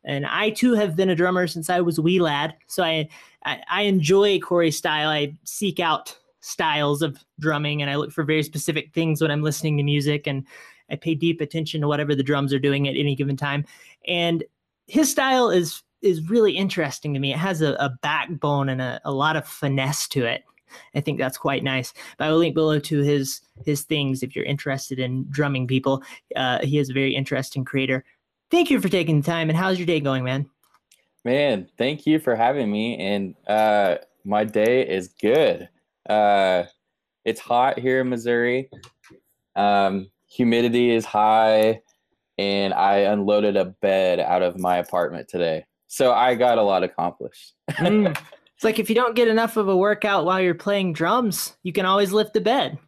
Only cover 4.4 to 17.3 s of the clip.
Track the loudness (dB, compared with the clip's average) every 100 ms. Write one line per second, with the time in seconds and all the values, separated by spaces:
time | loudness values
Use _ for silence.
4.4 | 0 2 2 0 -2 0 0 0 -2 -8
5.4 | -14 -4 -4 0 0 0 -4 -20 _ _
6.4 | -16 -4 -2 0 0 0 -2 -6 _ -6
7.4 | -4 -2 -2 -4 -4 -4 -4 -6 0 0
8.4 | -2 -6 -4 -4 -4 -4 -2 0 0 0
9.4 | -2 -2 -2 0 0 0 0 -2 -4 -6
10.4 | -8 -18 -20 -20 _ -8 -4 0 0 -2
11.4 | -4 -6 -6 -2 0 0 0 0 0 0
12.4 | 0 0 0 0 0 0 -2 -2 -4 -2
13.4 | -4 -4 -6 -14 -20 -16 -6 -2 0 -2
14.4 | -6 _ _ _ _ 0 2 2 2 2
15.4 | 4 2 0 -8 _ _ 0 0 0 4
16.4 | 4 2 -2 -2 -4 -4 -6 -2 -2